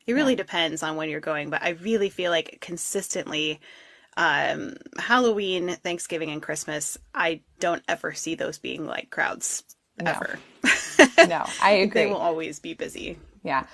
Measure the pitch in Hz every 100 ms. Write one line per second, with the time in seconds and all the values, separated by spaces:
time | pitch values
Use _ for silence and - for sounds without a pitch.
0 | - 262 277 233 180 175 160 160 156 156
1 | 156 151 160 151 147 156 170 170 196 226
2 | 196 - 175 165 - - - 175 - 196
3 | - 185 - 156 156 151 - - - -
4 | _ - 165 143 135 147 - - - -
5 | - 247 240 208 196 185 175 180 180 170
6 | - 165 156 151 - 151 - 151 - -
7 | - 185 170 156 _ - 175 165 - 170
8 | 160 147 165 165 180 156 - 147 143 -
9 | - - - - - - - - _ -
10 | - - - - - - 254 - - -
11 | 277 - 330 160 - - 190 202 196 -
12 | 156 196 170 160 160 151 170 - 170 -
13 | - 170 - - - 135 -